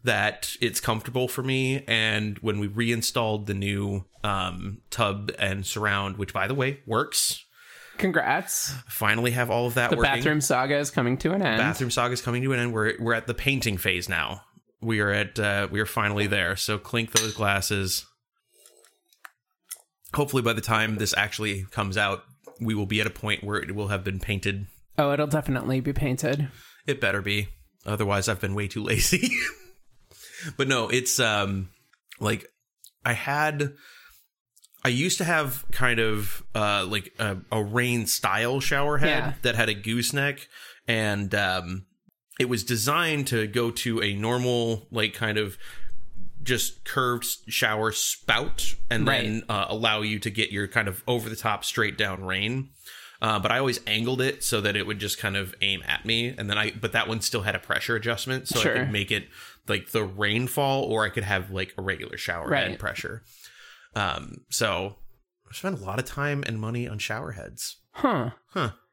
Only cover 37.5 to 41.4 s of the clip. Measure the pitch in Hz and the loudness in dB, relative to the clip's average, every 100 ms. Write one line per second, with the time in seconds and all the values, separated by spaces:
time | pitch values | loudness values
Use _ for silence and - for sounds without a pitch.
37.5 | 110 101 117 123 120 107 - 95 101 117 | -2 0 0 2 0 0 0 2 2 2
38.5 | 135 135 143 147 147 147 139 123 135 123 | 2 2 2 4 6 6 4 0 0 0
39.5 | 110 110 101 104 117 117 143 139 143 - | 2 2 0 -2 0 0 0 0 -2 -12
40.5 | - - - - 113 107 101 98 104 | -18 -20 -10 -2 0 2 0 0 0